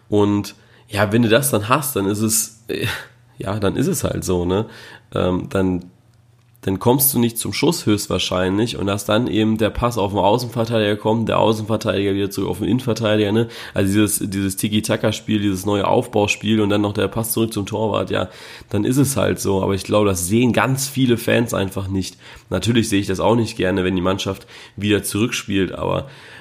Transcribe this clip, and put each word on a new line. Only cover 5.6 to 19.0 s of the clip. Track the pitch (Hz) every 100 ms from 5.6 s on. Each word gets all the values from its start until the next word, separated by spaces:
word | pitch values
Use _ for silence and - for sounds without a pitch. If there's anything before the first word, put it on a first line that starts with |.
| 95 90 - - _ _ _ _ _ _
dann | 98 95
kommst | 120 135 135
du | 120
nicht | 117 -
zum | -
Schuss | - 151 165 110
höchstwahrscheinlich | 104 - 92 - 92 92 101 117 73
und | 98
dass | 101
dann | - 107 123
eben | 101 110 110
der | 107
Pass | - 120 110
auf | 98
den | 101
Außenverteidiger | 95 113 120 120 113 113 104 107
kommt, | 110 117 107
der | 92
Außenverteidiger | 104 110 107 107 104 98 101
wieder | 98 101
zurück | 101 92
auf | 92
den | 98
Innenverteidiger, | 123 120 107 107 110 101
ne? | 110 113 - -
Also | - 98
dieses, | 104 104 -
dieses | 104 95 98 95
Tiki-Taka-Spiel, | 110 104 104 104 110 104 - 107
dieses | 101 92
neue | 101 101 90
Aufbauspiel | 104 - 104 104 - 104 110
und | 101
dann | 104
noch | 104
der | 101 98
Pass | 113 110
zurück | 117 113
zum | 104 95
Torwart, | 107 110 104 95
ja, | 101 98 - - - -
dann | 101
ist | 107
es | 135